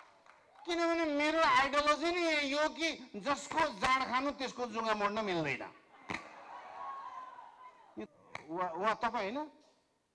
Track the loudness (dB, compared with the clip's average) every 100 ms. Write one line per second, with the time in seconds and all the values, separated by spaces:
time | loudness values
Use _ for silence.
0 | -20 -20 -20 -20 _ -12 -4 0 2 2
1 | 2 2 2 4 6 6 4 4 4 4
2 | 2 2 2 2 2 2 2 0 -2 -2
3 | -10 -6 -2 -2 0 2 2 2 2 2
4 | 2 0 0 -2 -4 -4 -4 -2 0 2
5 | 0 0 0 0 0 -2 -6 -14 -20 -16
6 | -10 -10 -10 -16 -16 -14 -14 -10 -10 -10
7 | -12 -14 -14 -18 -20 -20 -20 -20 -18 -14
8 | -14 -16 -18 -16 -8 -4 -4 0 0 0
9 | -2 -2 -4 -4 -8 -12 _ _ _ _
10 | _